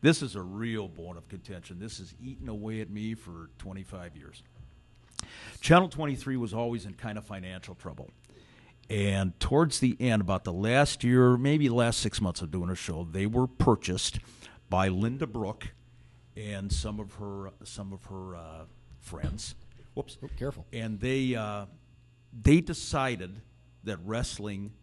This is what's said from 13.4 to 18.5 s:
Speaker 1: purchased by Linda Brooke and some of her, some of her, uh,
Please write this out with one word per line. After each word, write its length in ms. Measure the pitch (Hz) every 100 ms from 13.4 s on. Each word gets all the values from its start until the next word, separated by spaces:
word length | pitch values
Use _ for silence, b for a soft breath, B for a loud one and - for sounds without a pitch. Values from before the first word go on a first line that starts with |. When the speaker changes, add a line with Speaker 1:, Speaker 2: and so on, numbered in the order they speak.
| 127
Speaker 1:
purchased 720 | - - 110 - 90 - - B B B B -
by 200 | 92 95
Linda 360 | 92 110 131 143
Brooke 480 | 110 98 110 - - - b b b b -
and 340 | 104 101 98
some 280 | - 110 107
of 160 | 101 -
her, 340 | 101 98 98 -
some 280 | 107 - 98
of 140 | 98 -
her, 300 | 95 92 87
uh, 300 | 80